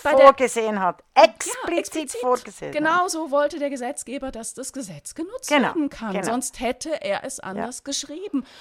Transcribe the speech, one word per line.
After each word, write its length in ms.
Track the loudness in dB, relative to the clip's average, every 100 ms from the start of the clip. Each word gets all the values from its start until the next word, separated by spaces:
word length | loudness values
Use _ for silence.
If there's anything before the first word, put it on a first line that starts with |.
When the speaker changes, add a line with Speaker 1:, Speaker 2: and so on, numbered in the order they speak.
Speaker 1:
bei 80 | 4 8
der 100 | 10
Speaker 2:
vorgesehen 540 | 8 4 0 -2 0
hat. 240 | 0 -2 _ 8
Speaker 1:
Ja, 60 |
Speaker 2:
Explizit 560 | 8 6 -8 -6 -4 -4
Speaker 1:
explizit. 420 | -4 -6 -8 -4
Speaker 2:
vorgesehen 480 | 0 0 -2 -12 -6
hat. 60 | -2
Speaker 1:
Genau 300 | 2 2 0
so 220 | -2 -2
wollte 300 | 0 0 0
der 100 | -4
Gesetzgeber, 600 | -4 -6 -8 -10 -8 -8
dass 220 | -10 -12
das 180 | -10 -10
Gesetz 420 | -10 -10 -12 -14
genutzt 340 | -10 -10 -8 -2
Speaker 2:
Genau, 200 | 2 2
Speaker 1:
werden 200 | 0 -4
kann. 240 | -4 -6
Speaker 2:
genau. 120 | -4 -4
Speaker 1:
Sonst 320 | -4 -6 -6
hätte 420 | -6 -6 -6 -6
er 220 | -4 -6
es 120 | -6 -12
Speaker 2:
Ja. 80 |
Speaker 1:
anders 400 | -10 -8 -8 -8
geschrieben. 600 | -8 -8 -8 -10 -6 -4 -6 -12